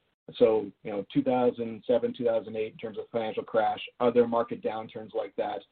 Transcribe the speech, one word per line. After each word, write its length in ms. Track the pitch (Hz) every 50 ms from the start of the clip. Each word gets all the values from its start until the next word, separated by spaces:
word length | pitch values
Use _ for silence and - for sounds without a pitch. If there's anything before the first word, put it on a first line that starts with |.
| _ _ _ _ _ - -
So, 280 | - 123 113 110 107 101 98 - _ -
you 80 | 113
know, 140 | 104 98 95 _ -
two 80 | 143
thousand 640 | 131 131 127 127 123 123 - 120 117 113 113 104 -
seven, 280 | - 123 117 117 120 120
two 80 | - 120
thousand 300 | 117 113 113 98 110 110
eight, 160 | 110 110 110
in 60 | - -
terms 180 | 117 110 101
of 80 | 107 107 -
financial 320 | - 117 110 110 101 113 -
crash, 360 | - - 110 107 107 104 107 - - _ -
other 280 | 120 117 117 123 117
market 360 | 117 120 117 117 - 117 101 113
downturns 500 | 113 107 110 110 110 - 113 110 101 110
like 220 | 110 104 98 -
that 220 | - 107 104 101 - - _